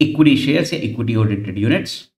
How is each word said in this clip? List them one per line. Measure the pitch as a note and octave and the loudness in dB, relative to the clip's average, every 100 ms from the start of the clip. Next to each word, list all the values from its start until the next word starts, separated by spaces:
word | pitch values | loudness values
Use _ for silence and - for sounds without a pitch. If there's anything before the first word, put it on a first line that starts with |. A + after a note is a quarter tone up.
Equity | D3+ D3 D#3 B2+ | 0 4 4 4
शेयर्स | C3 D#3+ - | 2 0 0
या | - | -4
equity | A2 A#2 A2 A2+ | -6 -4 -2 0
oriented | G#2+ G2+ G#2 F#2+ | 0 0 -6 -2
units | A2 F3 - - - | 0 0 -2 -12 -16